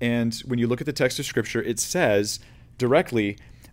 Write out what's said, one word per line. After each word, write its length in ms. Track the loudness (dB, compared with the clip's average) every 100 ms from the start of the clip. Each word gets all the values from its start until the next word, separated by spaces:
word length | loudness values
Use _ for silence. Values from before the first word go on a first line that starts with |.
And 360 | -2 0 0 -4 -4
when 140 | -2
you 80 | 0
look 140 | 0
at 40 | -4
the 80 |
text 240 | 0 0 0
of 80 | -4
Scripture, 360 | -2 -2 -2
it 180 | -2 -4
says 600 | -4 0 4 4 2 -4 -12 -20 -20 -4
directly 600 | 2 4 4 0 0 -2 -12 -20 -20